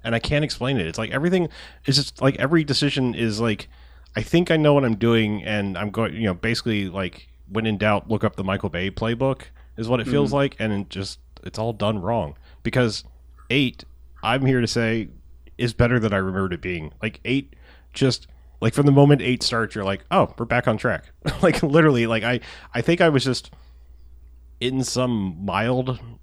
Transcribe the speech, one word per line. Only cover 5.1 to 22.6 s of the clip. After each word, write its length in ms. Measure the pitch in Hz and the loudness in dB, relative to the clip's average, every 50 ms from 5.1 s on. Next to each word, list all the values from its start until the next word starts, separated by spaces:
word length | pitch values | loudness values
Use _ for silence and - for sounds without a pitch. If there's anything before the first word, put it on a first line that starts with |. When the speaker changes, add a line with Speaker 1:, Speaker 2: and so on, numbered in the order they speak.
| 117 113 110 104 104 104 - | 4 4 2 0 -2 -4 -4
Speaker 1:
and 340 | - 107 104 98 98 95 87 | -4 -4 -2 -2 -4 -4 -4
I'm 120 | 104 104 | -6 -4
going, 240 | 98 113 113 95 73 | -4 -4 -4 -4 -2
you 100 | 107 113 | -2 -2
know, 100 | 101 90 | -2 -2
basically, 540 | 85 - 113 117 - - 120 110 104 98 95 | 0 -2 -2 -2 -2 -2 -2 -2 -2 -2 -4
like, 400 | 82 98 98 - - - - - - _ - - | -6 -6 -6 -6 -8 -12 -20 -20 -20 _ -20 -6
when 180 | 95 110 - | -4 -2 -2
in 120 | - 107 92 | 0 0 2
doubt, 300 | 104 107 104 101 - - | 2 2 2 2 0 -2
look 120 | 113 104 - | -2 0 0
up 120 | 107 - | -2 -2
the 80 | - 98 | -4 -4
Michael 240 | 95 95 101 - 98 | -4 -2 -2 -4 -4
Bay 220 | 78 87 92 98 | -4 -4 -4 -4
playbook 520 | 92 - 110 113 117 117 135 135 131 - - - - - - - - - | -4 -4 -4 -4 -2 -2 -2 -2 -2 -4 -10 -20 -20 -20 -20 -18 -10 -8
is 100 | 113 110 | -4 -2
what 120 | 127 123 | -2 -2
it 60 | 107 | 0
feels 220 | - 127 143 143 120 | 0 0 0 2 2
Speaker 2:
Mm-hmm. 80 | 135 | 2
Speaker 1:
like, 200 | 143 139 139 - - | 0 0 -2 -2 -4
and 140 | 113 110 | -4 -2
it 180 | 104 98 98 - | -2 -4 -6 -6
just, 280 | - 95 98 - - - - - - - | -8 -8 -8 -8 -10 -16 -20 -20 -20 -16
it's 160 | - - - - | -16 -12 -8 -6
all 140 | 110 117 | -6 -6
done 260 | 113 104 104 107 110 104 | -4 -2 -2 0 0 -2
wrong. 360 | 87 98 117 113 82 73 73 - - - - - | -2 -2 -2 -2 -2 -4 -8 -14 -20 -20 -20 -8
Because 400 | - 113 - 131 123 113 104 - - - - - - - - - - - | -8 -2 0 2 0 0 0 -6 -12 -16 -20 -20 -20 -20 -20 -20 -6 -2
eight, 340 | 120 143 139 123 - - - - - - - - - - | 0 0 0 0 -4 -8 -20 -20 -20 -20 -20 -20 -20 -6
I'm 220 | - 110 120 135 135 | -2 -2 0 2 2
here 140 | 131 131 123 | 2 2 2
to 80 | 117 110 | 0 0
say, 400 | - 120 117 110 113 113 104 - - - - - - - - - - - | 0 -2 0 0 -2 -4 -6 -8 -12 -20 -20 -20 -20 -20 -20 -20 -8 -4
is 140 | 120 120 | -4 -4
better 260 | 110 - 123 120 127 123 | 2 2 2 4 4 2
than 140 | 110 107 | 2 2
I 60 | 101 98 | 0 0
remembered 340 | 95 95 92 98 95 92 | 0 0 -2 -2 -2 -2
it 80 | 87 80 | -4 -6
being. 320 | - 92 87 82 78 76 - - | -6 -6 -6 -6 -8 -10 -12 -8
Like, 160 | - 110 - - - | -8 -8 -8 -8 -4
eight 320 | 117 127 139 135 - - - - - - - - - - | -2 -2 -2 -2 -6 -20 -20 -20 -20 -20 -20 -20 -18 -4
just, 320 | - 135 131 123 - - - - - - - - - | 0 0 0 0 -2 -8 -20 -20 -20 -20 -20 -12 -2
like, 140 | - 113 - | -2 0 2
from 100 | - 143 | 4 4
the 60 | 143 | 6
moment 300 | 139 139 143 143 147 131 | 8 8 8 8 6 4
eight 200 | - 117 127 - | 4 0 -2 0
starts, 320 | - - 123 113 113 104 - | -2 -2 0 0 -2 -2 -4
you're 100 | 110 98 | -4 -4
like, 200 | 95 98 95 - - | -2 -4 -4 -4 0
"Oh, 220 | 175 190 131 - - - | 2 2 2 0 -2 -8
we're 60 | 120 | -4
back 240 | 117 117 123 - - | -2 -2 0 0 0
on 80 | 110 | -2
track." 280 | 110 - 123 95 76 - - - - - | 0 -2 -2 -4 -4 -8 -14 -20 -8 -8
<laughs> 180 | 147 - - | -8 -2 2
Like, 200 | 196 175 147 - | 2 2 4 2
literally, 440 | - 151 139 165 165 156 135 120 117 | 0 2 4 6 6 6 4 4 2
like, 160 | 113 117 113 | 0 0 0
I, 180 | 101 117 123 117 - - - - | 0 0 -2 -2 -4 -10 -20 -20